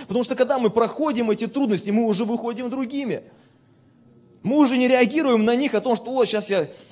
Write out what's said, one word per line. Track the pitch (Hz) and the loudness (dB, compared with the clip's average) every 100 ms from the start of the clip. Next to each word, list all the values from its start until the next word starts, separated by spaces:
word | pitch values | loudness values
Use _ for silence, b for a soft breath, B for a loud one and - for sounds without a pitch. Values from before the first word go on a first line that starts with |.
| 277 | -4
Потому | 233 | -2
что | 247 254 | -2 0
когда | 254 269 | 0 2
мы | 226 | 0
проходим | 226 226 - 302 240 226 | 2 0 0 -2 0 0
эти | 214 226 | -2 -2
трудности, | 277 269 190 202 | -2 0 -2 0
мы | 214 226 | 0 2
уже | 190 220 | 0 -2
выходим | 233 233 233 247 | -4 -6 -8 -8
другими. | 262 254 277 254 147 - b b b _ _ _ _ _ - _ _ | -6 -6 -6 -6 -6 -10 b b b _ _ _ _ _ -20 _ _
Мы | 170 285 | 0 4
уже | 277 254 | 4 4
не | 254 | 4
реагируем | 254 240 302 285 226 214 | 4 4 2 2 2 2
на | 240 | 2
них | 277 214 | 0 0
о | |
том, | 208 233 | 0 -2
что: | 233 262 | -2 0
«О, | 233 | 0
щас | 214 202 | 0 -2
я | 196 147 B B | -2 -2 B B